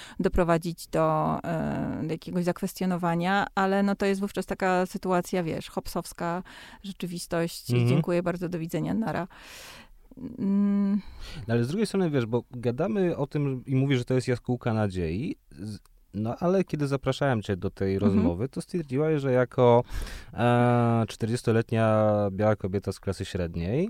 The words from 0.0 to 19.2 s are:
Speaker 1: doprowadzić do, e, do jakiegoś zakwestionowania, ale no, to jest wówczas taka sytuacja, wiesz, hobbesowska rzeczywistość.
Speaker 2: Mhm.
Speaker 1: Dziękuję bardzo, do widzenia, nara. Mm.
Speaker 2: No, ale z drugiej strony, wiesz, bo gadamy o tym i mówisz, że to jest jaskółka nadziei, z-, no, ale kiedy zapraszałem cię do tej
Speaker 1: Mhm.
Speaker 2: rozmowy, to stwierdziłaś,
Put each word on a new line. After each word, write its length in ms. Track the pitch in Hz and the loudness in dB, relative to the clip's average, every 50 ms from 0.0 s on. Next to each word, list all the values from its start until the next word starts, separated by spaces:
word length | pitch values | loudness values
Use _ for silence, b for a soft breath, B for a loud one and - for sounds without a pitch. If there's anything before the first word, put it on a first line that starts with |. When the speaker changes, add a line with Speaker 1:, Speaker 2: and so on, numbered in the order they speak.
| B B B - | B B B -2
Speaker 1:
doprowadzić 680 | - 185 - 185 175 165 170 165 160 170 170 - - | -2 0 2 2 4 4 2 2 0 -2 -6 -8 -10
do, 500 | - - 160 160 156 156 156 151 156 156 - - | -4 0 2 2 2 2 2 2 0 -2 -2 -4
e, 580 | - 165 156 147 147 139 135 135 - - - - | -4 -4 -4 -2 -2 -2 -4 -4 -4 -4 -6 -6
do 80 | 160 | -6
jakiegoś 320 | 160 165 - 175 170 180 175 | -6 -8 -8 -6 -4 -2 0
zakwestionowania, 1040 | 175 175 - 202 185 - - 190 185 180 170 180 170 170 170 170 185 196 202 - - - | 0 -2 -2 -4 -6 -4 -4 -2 -2 -2 0 0 0 0 0 0 0 0 0 0 -2 0
ale 280 | 196 190 190 196 202 202 | 0 0 2 2 2 2
no, 120 | 202 202 | 2 0
to 100 | - 208 | 0 0
jest 160 | 196 196 196 | 0 0 0
wówczas 240 | 202 196 - 190 190 | -2 -4 -4 -6 -6
taka 400 | - 202 - 202 185 185 180 185 | -6 -4 -2 0 2 2 2 0
sytuacja, 580 | 185 - 190 - 185 185 180 175 - - 185 170 | -2 -4 -6 -2 0 0 0 0 0 -2 -2 -2
wiesz, 260 | 156 - - - - | -2 -4 -6 -8 -8
hobbesowska 760 | - 190 - - - 180 - - - - 175 170 170 180 - B B B B B B B - | -8 -8 -8 -6 -6 -6 -8 -8 -10 -6 -4 -4 -4 -4 -6 B B B B B B B -14
rzeczywistość. 880 | 196 180 - 190 175 175 175 - - 175 165 170 165 - - - - | -14 -10 -10 -8 -8 -8 -10 -8 -4 -2 -2 -2 -2 -4 -8 -4 -2
Speaker 2:
Mhm. 180 | 123 123 117 120 | 0 2 4 4
Speaker 1:
Dziękuję 340 | 123 175 160 180 175 175 180 | 4 2 2 2 0 0 0
bardzo, 260 | 175 175 175 180 165 | -2 -4 -4 -6 -6
do 100 | 180 160 | -6 -6
widzenia, 340 | 160 170 - 156 156 156 175 | -6 -6 -4 -4 -4 -2 -2
nara. 340 | 214 220 - - - 175 B B B B B B B B B B B B B B - - - - - - - - - | -2 -2 -2 -4 -4 -6 B B B B B B B B B B B B B B -20 -20 -20 -18 -16 -14 -12 -8 -4
Mm. 640 | - 196 196 202 202 202 202 202 202 196 202 202 B B B B B B B 160 107 | -2 0 2 2 2 2 2 2 2 0 0 -2 B B B B B B B -12 -4
Speaker 2:
No, 60 | - 117 | 0 0
ale 100 | 120 120 | 2 2
z 40 | |
drugiej 180 | 127 165 220 220 | 0 0 -2 -2
strony, 220 | - - 196 185 165 | 0 0 0 0 2
wiesz, 160 | 147 131 117 | 2 0 0
bo 180 | 107 120 120 - - | 0 -2 -2 -4 -6
gadamy 680 | 127 120 113 120 117 127 170 208 220 202 185 170 156 | -10 -4 -2 -2 -2 0 -2 0 0 0 0 0 0
o 100 | - 143 | -2 -4
tym 360 | - - 151 143 139 131 123 - | -2 -2 -2 -2 -2 -2 -4 -4
i 100 | 135 135 | 0 2
mówisz, 220 | 131 135 139 139 123 | 2 4 4 2 2
że 60 | 120 | 2
to 80 | - 131 | 2 0
jest 140 | 131 - | 0 2
jaskółka 460 | 131 123 - - - 123 123 - 120 110 | 0 -2 -2 0 -2 -4 -2 0 0 2
nadziei, 640 | 110 107 101 92 92 85 80 85 104 127 190 - - _ _ | 2 2 0 0 -2 -2 -2 -2 -4 -4 -6 -8 -10 _ _
z-, 260 | - 73 98 110 104 - - - _ _ _ _ - | -16 -14 -12 -12 -12 -14 -16 -20 _ _ _ _ -6
no, 220 | 101 107 113 135 - | -4 -4 -4 -4 0
ale 240 | 180 175 190 196 180 | 0 2 2 2 2
kiedy 240 | - - 151 147 | 0 -2 -2 0
zapraszałem 540 | 135 139 131 - 135 131 - 147 139 123 107 | 0 -2 -2 0 -2 -2 0 0 0 0 0
cię 160 | - - 101 | 0 -2 -2
do 120 | 87 98 95 | -2 -2 -6
tej 240 | - - 98 98 98 | -4 -2 0 0 2
Speaker 1:
Mhm. 180 | 98 101 107 95 | 2 2 4 4
Speaker 2:
rozmowy, 360 | 107 - - 85 90 117 - | 4 4 2 0 -2 -4 -4
to 120 | - - | -6 -8
stwierdziłaś, 600 | - - - 175 156 135 127 143 156 160 156 143 | -8 -6 -6 -6 -4 -2 -2 0 2 2 2 2